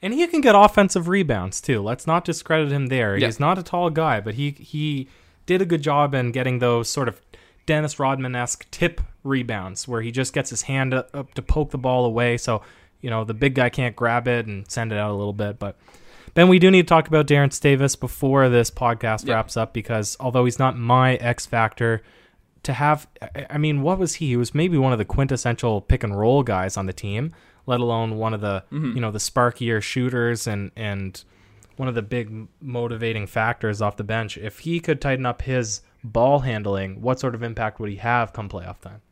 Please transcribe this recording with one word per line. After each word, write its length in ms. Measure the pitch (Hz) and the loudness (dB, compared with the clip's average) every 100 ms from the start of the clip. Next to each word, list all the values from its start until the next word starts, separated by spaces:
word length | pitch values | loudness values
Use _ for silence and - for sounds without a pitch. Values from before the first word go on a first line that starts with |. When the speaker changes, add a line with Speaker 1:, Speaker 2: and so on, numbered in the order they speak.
Speaker 1:
And 100 | 190 | -4
he 100 | 254 339 | 0 0
can 120 | 339 | 4
get 120 | 262 | 6
offensive 540 | 202 202 - 196 185 170 | 8 8 8 2 2 0
rebounds, 520 | 196 170 110 92 - | 0 2 0 -4 -8
too. 200 | - 120 | -2 -2
Let's 240 | 101 120 - | -2 -6 0
not 180 | 165 | -2
discredit 460 | 175 165 - 160 151 | 0 -6 -2 0 2
him 160 | 143 135 | 0 0
there. 280 | 131 110 98 | 0 0 2
Speaker 2:
Yeah. 100 | 113 | 0
Speaker 1:
He's 140 | 110 | 2
not 180 | 143 190 | 0 0
a 40 | |
tall 260 | 170 175 175 | -2 -2 0
guy, 300 | 156 160 113 | 0 0 0
but 140 | 101 | -2
he, 160 | 110 143 | -4 -6
he 560 | 143 - 147 151 143 131 - _ _ | -6 -10 -6 -4 -4 -6 -14 _ _
did 160 | - 180 | -2 0
a 40 | |
good 180 | 190 170 | 2 0
job 320 | 147 147 147 | 0 2 2
in 160 | 135 123 | 2 -2
getting 300 | 123 127 127 | -2 -2 0
those 280 | 120 120 113 | 2 2 0
sort 200 | - 127 | -2 -4
of 120 | - _ - _ _ - | -4 _ -20 _ _ -2
Dennis 320 | 151 151 - | 0 0 -2
Rodman-esque 720 | 135 135 127 123 123 - - | -2 -2 -4 -4 -4 -6 -10
tip 300 | - 175 170 - - | -4 -2 -2 -8 -8
rebounds 640 | 139 135 120 107 95 95 - | -2 -2 -2 -6 -8 -10 -6
where 120 | 120 | -6
he 100 | 113 | -4
just 200 | 120 131 | -4 -4
gets 180 | - 135 | -2 -6
his 120 | 117 | -6
hand 300 | - 135 131 | -4 -2 0
u-, 100 | 127 123 | -2 -4
up 200 | 143 135 | -10 -10
to 80 | - | -10
poke 300 | - - 147 | -2 -2 0
the 60 | 135 | -2
ball 260 | 127 127 | 0 2
away, 320 | 123 113 120 120 | 2 2 0 0
so, 260 | - 110 - - _ _ | -2 -4 -4 -20 _ _
you 100 | 131 | -6
know, 140 | 113 | -4
the 100 | 110 | -4
big 200 | 110 139 131 | 0 0 2
guy 140 | 123 | 0
can't 260 | - 127 107 | 0 -4 0
grab 320 | 117 120 120 | 0 0 0
it 180 | 120 110 | -2 -2
and 240 | 101 95 | -8 -8
send 220 | - 113 | -6 -4
it 60 | 107 | -2
out 120 | 104 | -2
a 40 | |
little 180 | 101 104 | -2 -4
bit. 260 | 101 104 101 | -4 -6 -6
But, 180 | 101 - _ - - - - | -10 -10 _ -20 -20 -20 -6
Ben, 120 | - 180 | 6 8
we 120 | 185 | 10
do 100 | 180 | 8
need 120 | 190 170 | 8 6
to 20 | |
talk 200 | 165 156 | 4 4
about 180 | 156 147 | 2 4
Terrence 320 | 143 143 - | 4 4 2
Davis 380 | 147 139 139 - | 2 4 2 0
before 520 | 127 - 139 135 131 | -8 -2 2 4 6
this 220 | 120 117 | 6 2
podcast 560 | - 123 113 117 107 - | 0 -2 0 -2 -2 0
Speaker 2:
Yeah. 80 | |
Speaker 1:
wraps 220 | 113 110 - | 0 0 -2
up, 160 | 113 | -4
because 440 | 117 107 117 104 - | -4 -4 -2 -2 -4
although 240 | 135 123 | -2 2
he's 160 | 123 117 | 2 2
not 180 | 131 127 | 0 0
my 380 | 117 127 127 127 | 2 4 4 2
X 280 | 120 120 | 0 -4
factor, 580 | - 117 110 - 117 113 - _ _ _ _ _ | -2 0 0 0 0 0 -4 _ _ _ _ _
to 100 | - | -8
have, 340 | 127 143 151 - - | -2 0 0 -2 -20
I, 260 | - - 131 | -14 -12 -8
I 80 | 147 | -2
mean, 240 | 151 147 | 0 0
what 160 | 139 190 | 0 0
was 180 | 175 - | -2 -2
he? 120 | 156 | -2
He 80 | 120 | 0
was 180 | 120 | 0
maybe 240 | 143 175 165 | 0 2 2
one 140 | 131 | 2
of 60 | 120 | 2
the 60 | |
quintessential 760 | 104 - 135 131 127 117 123 107 | 0 0 0 0 -2 -2 -2 -2
pick-and-roll 640 | - 131 113 101 110 139 | 0 0 0 0 2 4
guys 320 | 120 95 95 101 | 2 0 -2 -4
on 100 | 95 | -8
the 60 | |
team, 400 | 92 104 104 151 - _ _ - | -8 -6 -6 -6 -10 _ _ -4
let 140 | 123 | -2
alone 360 | 120 113 113 110 | 0 0 -2 -2
one 160 | 110 | -4
of 60 | 110 | -4
the, 240 | 104 98 - | -4 -4 -6
Speaker 2:
Mm-hmm. 220 | 139 151 | -6 -4
Speaker 1:
you 60 | 120 | -2
know, 100 | 117 | -4
the 80 | 104 | -4
sparkier 640 | - - 120 - 117 113 | -4 0 0 0 -2 -2
shooters 640 | 104 - 123 127 120 117 - | -2 -2 -2 0 -2 -2 -4
and, 240 | 104 98 | -6 -6
and 480 | - 107 98 95 92 - _ _ _ _ _ | -8 -8 -6 -8 -12 -20 _ _ _ _ _
one 100 | 131 | -4
of 80 | |
the 60 | 117 | -4
big 260 | 104 123 110 | -4 -6 -6
m-, 200 | 110 110 _ | -10 -16 _
motivating 640 | 143 123 120 113 117 110 101 | -10 -6 -4 -4 -4 -4 -4
factors 560 | - 113 120 110 104 | -2 0 0 -4 -2
off 140 | 107 - | -2 -2
the 60 | |
bench. 340 | 104 113 110 - | -4 -4 -4 -8
If 220 | 107 - | -12 -10
he 200 | 160 170 | -6 -4
could 200 | 165 147 | -2 -2
tighten 240 | 143 131 127 | 0 -2 -2
up 160 | 120 | -6
his 400 | - 127 113 - _ _ | -4 -2 -2 -8 _ _
ball 380 | 120 113 123 143 | -4 2 4 4
handling, 640 | 131 110 104 98 95 95 | 2 -4 -2 -2 -4 -6
what 180 | 113 127 | -4 -2
sort 140 | 135 | -2
of 80 | 117 | -4
impact 360 | 117 110 110 - | -8 -4 -6 -4
would 120 | 110 | -10
he 60 | 98 | -6
have 360 | 117 120 113 | -2 0 0
come 160 | - 101 | -6 -10
playoff 320 | 98 90 87 | -10 -12 -16
time? 220 | 92 104 _ | -18 -20 _